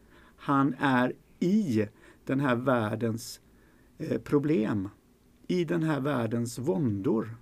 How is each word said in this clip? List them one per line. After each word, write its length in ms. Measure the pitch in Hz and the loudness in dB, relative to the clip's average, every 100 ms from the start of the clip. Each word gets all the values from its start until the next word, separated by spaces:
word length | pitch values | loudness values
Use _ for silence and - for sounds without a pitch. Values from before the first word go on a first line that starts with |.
| - - - - | -20 -20 -20 -8
Han 380 | - 139 139 127 | 0 2 2 2
är 340 | 143 127 127 - - - | 2 4 2 -2 -14 -2
i 460 | 175 214 180 110 104 - - - - | 2 2 2 2 0 -4 -20 -14 -4
den 140 | 135 | 0
här 160 | 143 120 | 2 0
världens, 880 | 131 123 107 113 117 110 - - _ _ _ _ _ - | 2 2 0 -2 -2 -4 -8 -16 _ _ _ _ _ -12
eh, 240 | - 127 | -6 -4
problem. 680 | - 147 143 180 208 107 95 - _ _ _ _ - | 0 0 2 0 0 -2 -4 -10 _ _ _ _ -4
I 180 | 180 165 | -2 0
den 180 | 170 | 0
här 160 | 160 143 | 0 0
världens 600 | 139 131 113 117 117 - | -2 -2 -2 -2 -4 -4
våndor. 800 | 127 185 127 98 117 220 113 - | -4 0 0 0 0 -2 -4 -10